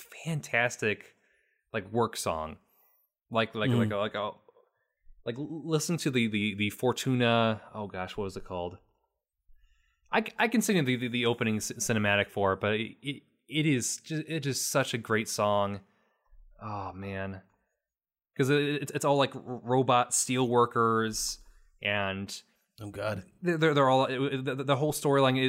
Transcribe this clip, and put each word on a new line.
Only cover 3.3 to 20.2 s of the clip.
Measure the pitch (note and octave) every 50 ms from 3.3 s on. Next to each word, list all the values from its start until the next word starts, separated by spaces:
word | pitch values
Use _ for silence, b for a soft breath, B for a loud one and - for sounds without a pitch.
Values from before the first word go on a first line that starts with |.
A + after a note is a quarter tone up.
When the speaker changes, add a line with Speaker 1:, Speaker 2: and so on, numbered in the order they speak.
| A2+ A2+ A2+ A2 -
Speaker 1:
like, | A2+ G#2+ C3
Speaker 2:
Mm. | A#2+ A#2+
Speaker 1:
like, | A2+ G#2+
like, | G#2+ G2+ G#2 A2 -
uh, | G#2 G2+ G#2 - - _ - _ _ _ _ _ _ _ _ _ _ _ - - - -
like, | - A#2 B2+
l-, | D3+ - D#3 D#3+ B2
listen | E3 D#3+ D3+ D3+ - F3 -
to | - D3+
the, | B2+ B2+ A#2 A2
the, | A2 G#2 G#2 G#2+ G2
the | G2+ G#2+ G#2
Fortuna, | - - - B2 A#2+ - - C3+ C3 B2 B2 A#2 A#2 A#2 A2+ A2+ A2 A2 - - -
oh | G#2+ G#2 G2
gosh, | F#2+ F#2 F#2 F#2 -
what | - G2+
was | F#2+ F#2 G2+
it | -
called? | - F#2+ F2+ F2 F2 F2+ - _ _ _ _ _ _ _ _ _ _ _ _ _ _ - - - _ _ _ _ _ _ _ _ _ -
I | G#3+
c-, | G#3+ - - -
I | A3+ A#3
can | A#3 A3+
sing | G#3+ - G#3 F3 C#3+
the, | B2+ B2+
the, | A#2+ B2+ A#2+
the | A#2 B2 A#2+
opening | A#2 A#2+ - A#2+ A2 G#2+ G#2
c-, | - - -
cinematic | A2+ - - A#2 A2 G#2 G2+ G2+ G2+ G2 -
for | - G#2 G2 F#2+ F#2+
it, | F#2+
but | - G#2 G#2+
it, | G#2+ A2+ G#2 - -
it, | - C#3+ C3+ - - _ _ _ _ -
it | C3+ D#3 D3+
is | D#3+ C#3+ B2+ A2+ - - -
ju-, | - - D#3+ D3+ D3+
it | - D#3+ D#3+ C3
is | C#3+ B2 - -
such | - - C#3+ C3 - -
a | A#2
great | A2 - A2+ A2 A2+ -
song. | - - G#2 G#2 G#2 G2+ G2+ G2+ G2+ G2 - _ _ _ _ _ _ _ _ _ - - - - _ - G#2
Oh, | G#2+ G#2+ G2+ F#2+ F#2 F#2
man. | F#2+ G2 G2+ G2 F#2+ F#2+ F#2+ F#2+ F#2+ - _ _ _ _ _ _ _ _ _ _ _ _ _ _ _ _ _ _ -
'Cause | C3+ B2+
it, | D3 D3 D3 C#3+ D3 C#3+
it's, | C#3+ - -
it's | C#3+ -
all, | C#3+ C#3+ C#3
like, | C3+ B2 -
r-, | B2+ -
robot | A#2+ B2+ A#2 - A#2 B2+ C3+ C3 C3 B2+ B2 B2 - -
steel | -